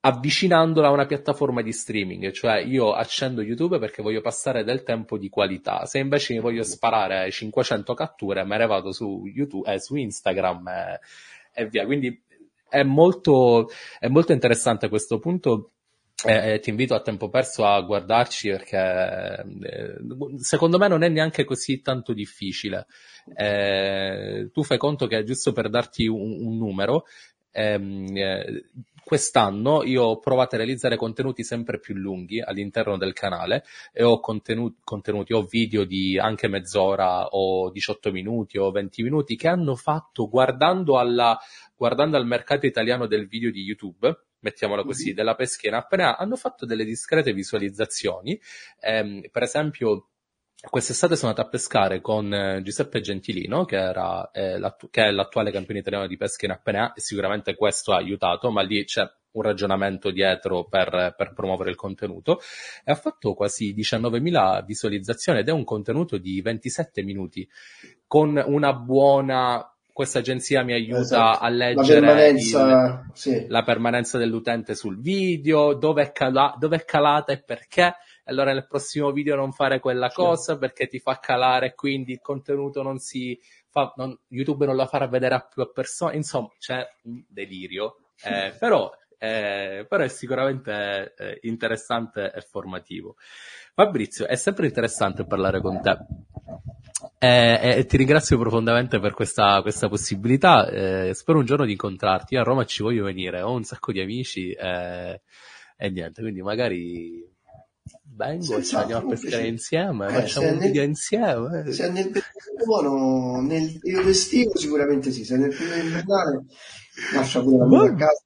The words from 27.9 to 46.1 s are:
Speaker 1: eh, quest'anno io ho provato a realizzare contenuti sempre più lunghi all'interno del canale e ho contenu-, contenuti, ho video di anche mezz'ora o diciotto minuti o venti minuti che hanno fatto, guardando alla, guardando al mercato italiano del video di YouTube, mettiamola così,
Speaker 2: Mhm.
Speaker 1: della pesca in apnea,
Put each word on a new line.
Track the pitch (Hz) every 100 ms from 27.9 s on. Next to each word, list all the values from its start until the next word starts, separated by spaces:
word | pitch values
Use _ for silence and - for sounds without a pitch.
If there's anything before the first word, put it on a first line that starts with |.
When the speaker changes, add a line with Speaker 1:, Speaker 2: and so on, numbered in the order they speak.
| 98 95 98
Speaker 1:
eh, | 95 95 98 107 - 127 - _
quest'anno | - 151 - 131 104 101 123 151
io | 127 127
ho | 117 110
provato | - 127 127
a | 117
realizzare | 113 127 131 117
contenuti | 117 113 135 123
sempre | 113 117 117 104
più | - 98
lunghi | 98 92 87 107
all'interno | 113 98 101 113 107 98
del | 95
canale | - 101 87 90 123 - - -
e | -
ho | 117 113
contenu-, | - 107 - 113 120 -
contenuti, | - 107 104 104 95
ho | 113
video | 95 117 117 110
di | 95 95 95 95
anche | 107 107 110
mezz'ora | 98 90 101 95 98 92 90 90
o | 98 95 92 92
diciotto | 95 - 101 107
minuti | 95 98 117 101 101
o | 98
venti | 98 98 -
minuti | 117 151 143
che | 113 160
hanno | 180 156
fatto, | 123 - 156 _ - 110
guardando | 127 131 127 156 185 165 131
alla, | 120 120 117 113 - - -
guardando | _ 120 117 156 147
al | 120
mercato | 120 - 143 139
italiano | 117 113 123 117
del | 107 101
video | 113 117
di | 98
YouTube, | 98 107 101 87 120 165 _ _
mettiamola | 107 - 104 101
così, | 95 - 107
Speaker 2:
Mhm. | 95
Speaker 1:
della | 113
pesca | 113 127 - 107
in |
apnea, | 113 - 190 160